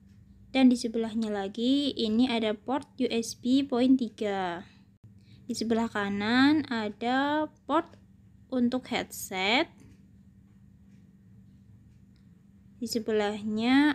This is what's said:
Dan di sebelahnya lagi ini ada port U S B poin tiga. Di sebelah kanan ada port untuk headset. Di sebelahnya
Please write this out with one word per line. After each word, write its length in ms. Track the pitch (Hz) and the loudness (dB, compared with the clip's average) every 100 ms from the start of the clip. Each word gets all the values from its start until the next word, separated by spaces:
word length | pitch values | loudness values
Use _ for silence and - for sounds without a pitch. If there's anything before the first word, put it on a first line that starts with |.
| - - - - - | -20 -20 -20 -20 -6
Dan 240 | 262 254 | 4 4
di 20 | 240 | 4
sebelahnya 540 | 233 226 226 220 214 | 0 -4 -4 -4 -4
lagi 640 | 208 196 208 240 277 285 | -4 -6 -2 0 0 0
ini 320 | - 226 220 254 | -2 0 2 2
ada 320 | 233 220 214 | 0 -2 -4
port 320 | - 285 - - | -6 -6 -8 -4
U 80 | 254 | -2
S 300 | 233 226 - | -2 -6 -6
B 240 | 240 269 | 0 0
poin 320 | 277 240 254 | 2 2 4
tiga. 720 | 262 226 - 208 196 180 170 - - - _ - - - - - | 4 2 -4 -4 -2 -4 -6 -12 -20 -20 _ -20 -20 -20 -16 -10
Di 80 | |
sebelah 320 | 233 220 226 226 | -6 -2 0 0
kanan 800 | 214 202 202 214 247 277 311 277 | -2 -4 -2 2 4 6 4 0
ada 720 | 233 214 208 233 262 285 302 302 - - | -4 -6 -4 -2 0 0 -2 -4 -8 -2
port 160 | 302 - - - - - - - | -2 -2 -10 -20 -20 -20 -20 -6
untuk 400 | 262 240 254 - | 0 0 -2 -4
headset. 800 | 202 185 - - 185 196 247 339 - - - - - - - - - - - - - - - - - - - - - - - - - - - - - - - | -6 -6 -10 -10 -4 0 2 0 -8 -20 -20 -20 -20 -20 -20 -20 -20 -20 -20 -20 -20 -20 -20 -20 -20 -20 -20 -20 -20 -20 -20 -20 -20 -20 -20 -20 -20 -20 -12
Di 80 | 233 | -6
sebelahnya 1040 | 233 220 214 208 214 214 214 240 269 294 | -4 -2 0 -2 -4 -4 -2 2 4 4